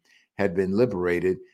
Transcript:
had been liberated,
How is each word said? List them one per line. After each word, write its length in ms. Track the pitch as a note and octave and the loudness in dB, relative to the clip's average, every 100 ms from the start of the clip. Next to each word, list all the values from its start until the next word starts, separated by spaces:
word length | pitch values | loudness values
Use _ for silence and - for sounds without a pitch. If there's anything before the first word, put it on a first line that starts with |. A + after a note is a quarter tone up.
| _ _ _ - | _ _ _ -4
had 180 | G2 | -2
been 220 | F#2 F#2+ G2 | 0 0 2
liberated, 640 | B2 F#2+ F2+ F2 F#2 F2+ - | 0 0 0 0 0 -2 -6